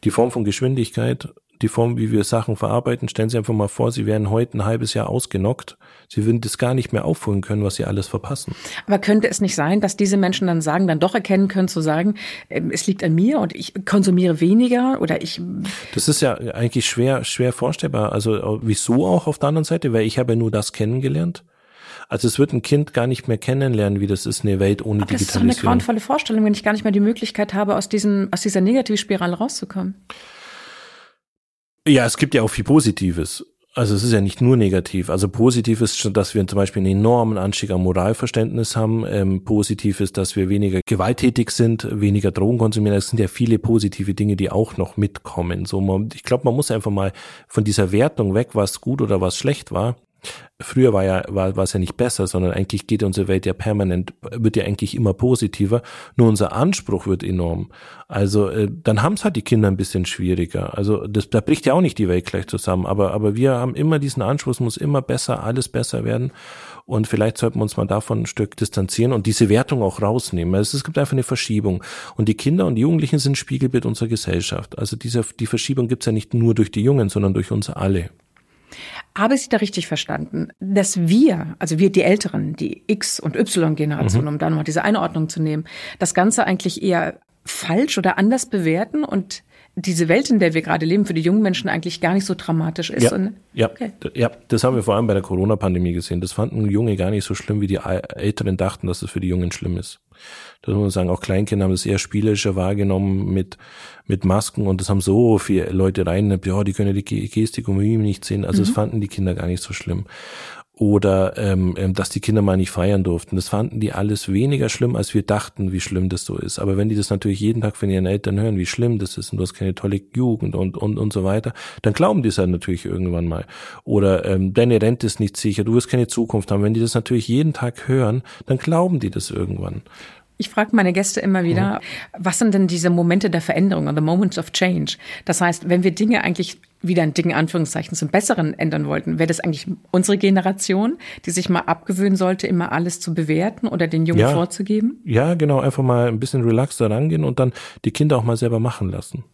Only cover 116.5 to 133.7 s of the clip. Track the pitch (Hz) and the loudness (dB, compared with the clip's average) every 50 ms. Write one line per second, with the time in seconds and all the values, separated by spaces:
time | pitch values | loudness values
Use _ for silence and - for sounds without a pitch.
116.5 | - - - 101 95 98 101 110 107 104 98 - 104 95 - 107 98 98 104 107 | -6 -4 -2 0 0 0 0 0 0 0 0 0 -2 -2 0 -2 -2 0 0 0
117.5 | 113 117 110 104 - - - 98 95 92 92 92 98 104 - 98 98 101 107 113 | 0 0 -2 -4 -4 -2 -2 0 0 2 2 2 0 0 -2 -2 -2 0 0 0
118.5 | 107 92 90 - - - 120 120 117 104 101 92 - - 98 - - 98 92 90 | 0 -2 -2 -4 -2 0 0 0 0 0 -2 -6 -8 -10 -10 -8 -4 -4 -4 -4
119.5 | - - 95 95 92 - - 98 101 98 - _ _ 117 127 123 113 107 - 101 | -4 -4 -4 -4 -2 -2 -2 -2 -2 -2 -4 _ _ 0 0 0 0 0 -2 -4
120.5 | 101 95 95 95 92 - - 104 107 107 107 107 - 101 92 95 98 110 110 120 | -2 -2 -2 -2 -4 -4 -4 -2 -2 0 -2 -2 0 0 0 0 0 0 -2 -4
121.5 | - - - - - - - 113 101 - 165 202 214 185 123 110 - - 95 90 | -8 -8 -16 -16 -16 -2 -2 0 2 4 2 4 4 2 2 2 2 2 2 2
122.5 | 90 85 - - 90 87 - 92 92 92 92 90 87 85 85 85 80 - - - | 2 0 -2 -4 -4 -4 -4 -6 -4 -2 -2 -2 -2 -2 -2 -2 -4 -6 -8 -10
123.5 | - - - - - - _ - - 104 101 98 95 87 - - 95 95 95 95 | -16 -20 -18 -18 -20 -16 _ 0 2 4 4 4 4 2 2 0 0 2 0 2
124.5 | 95 120 120 120 117 110 107 110 123 120 - 107 - - 110 98 - - - 110 | 4 4 4 6 4 4 4 4 2 2 0 -4 0 0 -2 -2 -2 -2 -2 -2
125.5 | 98 - 101 110 113 123 120 - - 127 120 - - - 113 - - 107 98 - | 0 0 0 2 2 2 2 2 0 0 0 0 0 -2 -2 0 0 -2 0 0
126.5 | 104 101 101 104 113 113 117 113 - 120 107 - 127 120 107 - 117 135 156 160 | 0 2 2 2 2 2 0 0 0 -2 0 2 0 0 2 2 2 2 2 2
127.5 | 143 - - 120 117 - - - 131 135 127 104 113 131 - - - - - - | 0 -2 -4 -6 -6 -8 -2 0 2 2 4 2 0 0 -4 -8 -20 -20 -4 -2
128.5 | 135 131 - 160 165 165 175 185 180 139 110 98 98 101 92 - - 95 95 95 | -2 -2 0 0 2 2 2 2 0 0 -2 -2 -4 -4 -6 -6 -4 -4 -4 -4
129.5 | 92 92 92 - 92 101 - - - - - - - - _ _ _ _ 202 - | -4 -6 -6 -8 -8 -10 -14 -16 -20 -20 -20 -20 -20 -20 _ _ _ _ -10 -4
130.5 | - - 214 220 226 220 190 185 180 190 196 - - - - 202 190 190 175 170 | -2 -2 0 2 4 4 4 4 2 0 -2 -2 -4 -4 -2 0 0 0 2 2
131.5 | 170 185 196 196 208 - - - - - - - - - 180 190 170 - 240 220 | 2 2 2 0 -2 -4 -8 -10 -14 -14 -14 -16 -14 -4 -4 -2 0 2 2 2
132.5 | 196 196 190 180 175 175 165 180 175 170 170 170 175 196 190 202 170 165 160 - | 4 4 4 2 2 0 2 2 4 4 4 4 4 2 2 2 0 0 -2 0
133.5 | - 156 185 196 | 0 2 2 2